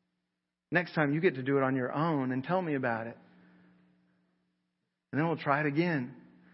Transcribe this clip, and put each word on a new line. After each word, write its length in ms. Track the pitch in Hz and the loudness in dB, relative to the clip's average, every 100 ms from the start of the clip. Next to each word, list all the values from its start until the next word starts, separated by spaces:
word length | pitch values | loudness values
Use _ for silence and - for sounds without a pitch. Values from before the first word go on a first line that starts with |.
| _ _ _ _ _ _ - | _ _ _ _ _ _ -2
Next 220 | 170 170 | -2 0
time 200 | 165 143 | 0 0
you 80 | 151 | 2
get 140 | 180 135 | 2 2
to 80 | |
do 140 | 127 139 | 0 2
it 60 | |
on 120 | 131 135 | 2 0
your 180 | 123 | -2
own 380 | 143 165 147 127 | 0 0 0 0
and 120 | 131 | -2
tell 180 | 127 185 | -2 -2
me 120 | 170 | -2
about 340 | 139 127 113 113 | -2 -2 -2 -6
it. 100 | 127 - - - - - _ _ _ _ _ _ _ _ _ _ _ _ _ _ | -12 -18 -20 -20 -20 -20 _ _ _ _ _ _ _ _ _ _ _ _ _ _
And 100 | 127 | -2
then 60 | 165 | 0
we'll 100 | 151 | 0
try 240 | 151 143 | 0 2
it 40 | 151 | 2
again 480 | 143 175 151 123 - - - - | 2 2 0 -4 -10 -20 -20 -20